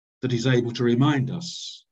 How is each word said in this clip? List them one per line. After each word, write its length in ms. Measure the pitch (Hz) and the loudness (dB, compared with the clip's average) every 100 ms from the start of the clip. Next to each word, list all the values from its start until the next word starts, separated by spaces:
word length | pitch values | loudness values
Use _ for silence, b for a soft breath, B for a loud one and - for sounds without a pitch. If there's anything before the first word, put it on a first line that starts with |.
| _ - | _ -8
that 100 | 127 | -4
he's 160 | 117 131 | -2 2
able 240 | 120 120 | 2 2
to 100 | 127 | 0
remind 480 | 120 120 147 139 - | 2 4 4 2 -2
us 540 | 85 - - - - _ | -6 -10 -12 -14 -18 _